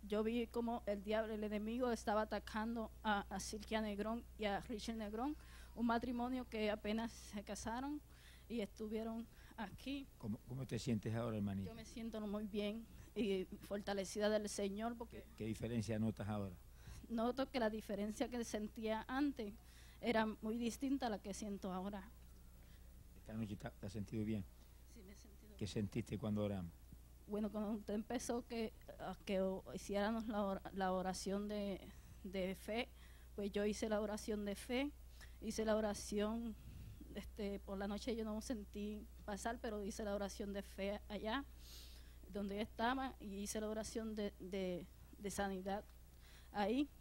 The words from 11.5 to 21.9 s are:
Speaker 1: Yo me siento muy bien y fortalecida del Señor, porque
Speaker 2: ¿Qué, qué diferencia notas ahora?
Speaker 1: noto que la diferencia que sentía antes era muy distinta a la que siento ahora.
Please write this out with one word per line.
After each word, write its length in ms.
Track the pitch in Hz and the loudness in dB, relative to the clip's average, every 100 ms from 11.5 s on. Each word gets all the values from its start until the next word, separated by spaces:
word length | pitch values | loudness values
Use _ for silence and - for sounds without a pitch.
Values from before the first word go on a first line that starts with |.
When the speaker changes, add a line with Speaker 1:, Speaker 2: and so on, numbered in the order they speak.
| 98 95 | 2 0
Speaker 1:
Yo 60 | - | -4
me 100 | 226 | -8
siento 340 | - 226 214 | -6 -4 -2
muy 280 | 214 208 214 | 0 0 0
bien 380 | 208 208 220 226 - - - | 2 2 0 -6 -12 -8 2
y 300 | 214 190 185 208 | 4 4 2 -6
fortalecida 680 | - 202 196 202 185 214 208 | -2 -2 2 0 2 4 6
del 200 | 214 208 | 6 4
Señor, 480 | - 202 196 226 233 | 2 2 2 -2 -2
porque 240 | 233 139 | -6 -10
Speaker 2:
¿Qué, 40 | - - | -14 -4
qué 80 | 110 | 0
diferencia 520 | 107 120 117 104 110 | 2 2 2 4 4
notas 280 | 110 - 101 | 4 4 0
ahora? 280 | 104 98 90 - - - - - | 2 0 -4 -14 -14 -12 -12 -4
Speaker 1:
noto 400 | 226 233 254 269 | 2 2 2 2
que 100 | 269 | 4
la 100 | 220 | 4
diferencia 580 | 214 - 202 208 214 254 | 2 -2 0 0 2 0
que 160 | 240 | 0
sentía 640 | 226 220 214 - 220 220 - | 0 0 -2 -2 2 2 2
antes 460 | 262 285 262 208 208 - - - - | 4 4 2 -4 -6 -16 -18 -16 -2
era 240 | 208 226 220 208 | 4 6 6 2
muy 160 | 220 233 | 0 2
distinta 500 | 233 214 269 269 254 | 2 2 2 4 2
a 20 | |
la 100 | 196 | 0
que 140 | 208 | -2
siento 380 | 190 190 202 202 | -4 -2 -2 0
ahora. 320 | 185 190 | 0 0